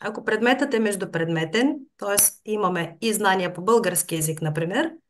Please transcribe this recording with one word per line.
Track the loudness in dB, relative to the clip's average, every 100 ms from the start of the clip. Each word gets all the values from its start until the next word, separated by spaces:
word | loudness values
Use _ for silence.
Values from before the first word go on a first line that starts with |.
Ако | -10 -6
предметът | -2 2 2 2 2
е | 2
междупредметен, | 0 -2 -4 -2 -2 0 0 2 2 0 -8 _
т.е. | 0 2 2 -2 -6
имаме | -2 0 0 -4 -4
и | -2
знания | 2 2 2 0
по | -2
български | 2 4 4 -2 -2 -2
език, | -2 -2
например, | -2 -2 -2 0 -2 -4 _